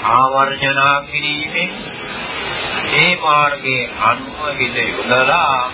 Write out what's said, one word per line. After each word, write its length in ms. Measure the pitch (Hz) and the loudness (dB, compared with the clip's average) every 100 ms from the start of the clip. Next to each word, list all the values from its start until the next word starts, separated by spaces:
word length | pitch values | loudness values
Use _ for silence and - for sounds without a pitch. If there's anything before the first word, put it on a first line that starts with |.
| 104 | 4
ආවර්ජනා 880 | 120 131 135 135 135 139 135 139 143 | 4 4 4 2 2 0 2 4 2
කිරීමෙන් 720 | 143 147 147 147 151 165 180 - - - - - - - - - - - - | 0 -6 -4 -4 -4 -4 -4 -6 -10 -10 -10 -8 -8 -6 -6 -6 -4 -4 0
ඒ 200 | 143 170 180 | 2 2 2
මාර්ගයේ 680 | 160 147 147 143 135 127 120 - | 4 4 4 0 -2 -2 -4 0
අනුව 420 | 107 131 135 - 147 | 0 0 -6 -8 -6
හිත 220 | 143 123 123 | -4 -2 -2
යොදලා 720 | 113 - 117 123 131 170 151 135 127 | -2 -4 0 2 4 2 2 0 -2